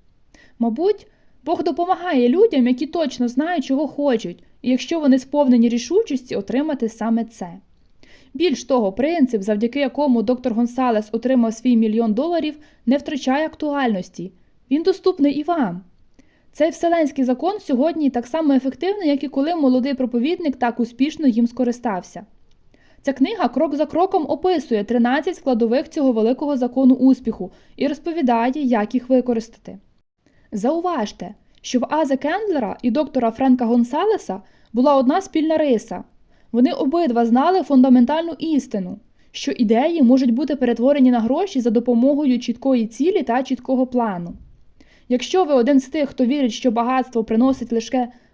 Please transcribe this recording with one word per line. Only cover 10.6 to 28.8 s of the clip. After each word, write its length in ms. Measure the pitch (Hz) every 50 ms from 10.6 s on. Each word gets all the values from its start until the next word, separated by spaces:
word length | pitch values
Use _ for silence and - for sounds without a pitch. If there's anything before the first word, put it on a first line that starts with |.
| 240 233 240 262 254 247 226 214 214 -
отримав 420 | - 226 233 247 262 247 233 220 220
свій 240 | - - 254 240
мільйон 360 | 220 226 214 214 226 233 220 208
доларів, 460 | 233 294 339 349 330 311 302 294 - - - _ _ _
не 120 | 226 269
втрачає 480 | 285 285 320 311 262 - 262 262 294 311
актуальності. 840 | 311 - - 302 294 285 285 269 233 208 180 180 - - - 175 190 - _ _ _ _ _ _ -
Він 120 | 269 311 330
доступний 500 | 381 370 - - 381 370 - 277 294 -
і 100 | 294 302
вам. 380 | - 339 320 240 180 175 185 - - _ _ _ _ _ _ _ _ _ _ _ _
Цей 180 | - - 294 330
вселенський 560 | 330 - 349 339 339 339 311 277 - 277 254
закон 340 | 254 247 254 294 359 415 415
сьогодні 500 | - - 269 226 285 339 330 320 294 269
так 180 | - 240 233
само 260 | - - 320 320 277 277
ефективний, 560 | 254 254 269 254 - 339 370 415 415 359 285
як 140 | 285 269 302
і 40 |
коли 280 | 269 - 269 277 320 349
молодий 380 | 330 285 254 254 254 233 285 269
проповідник 640 | 254 254 240 - 240 233 311 359 349 339 285 262
так 240 | - 254 240 247 -
успішно 480 | 233 233 - - 269 311 - - 311
їм 200 | 262 208 233 240
скористався. 760 | 240 - - 254 240 233 247 - 233 196 180 - - - 180 202 - - _ _ - _ _ _ _ _ _ _ _ _ -
Ця 120 | - 277 269
книга 340 | - 262 381 453 392 311
крок 280 | - - - 320 302 294
за 100 | 277 302
кроком 400 | 294 - 311 370 381 - 359 302
описує 560 | - - - - 370 370 294 - - 233 202 202
тринадцять 520 | - 233 247 233 240 262 311 302 381 339
складових 540 | - - 269 247 214 233 220 240 285 320 -
цього 220 | - 320 269 262
великого 460 | 233 220 214 226 269 - 302 285 294
закону 380 | 247 247 240 240 269 269 254 262
успіху 560 | - 254 269 254 - - 226 220 - 185 185 - _ _ - -
і 120 | - 262
розповідає, 640 | 285 294 - - 339 311 339 277 247 233 226 233 254 262
як 380 | 311 285 240 247 208